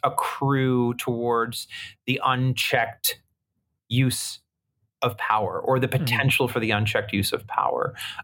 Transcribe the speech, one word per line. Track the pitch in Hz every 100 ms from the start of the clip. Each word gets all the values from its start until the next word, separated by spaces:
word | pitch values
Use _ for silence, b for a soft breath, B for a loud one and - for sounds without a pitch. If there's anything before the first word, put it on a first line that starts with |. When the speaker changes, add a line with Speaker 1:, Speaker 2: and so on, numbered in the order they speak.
Speaker 1:
accrue | 131 - - - 139 135 131 123 120 120
towards | - 117 120 117 113 - - B B - -
the | 131
unchecked | 131 127 131 127 - 127 113 - - - _ _ _ _ _ _ -
use | 120 131 - - - _ _ _ _ _ _
of | 123 107
power | - 110 92 90
or | - 131
the | 127
Speaker 2:
Mm-hmm. | 131 135
Speaker 1:
potential | 143 135 - 123
for | 123
the | 110
unchecked | 104 104 110 107
use | 98 98
of | - -
power, | - - - - B B B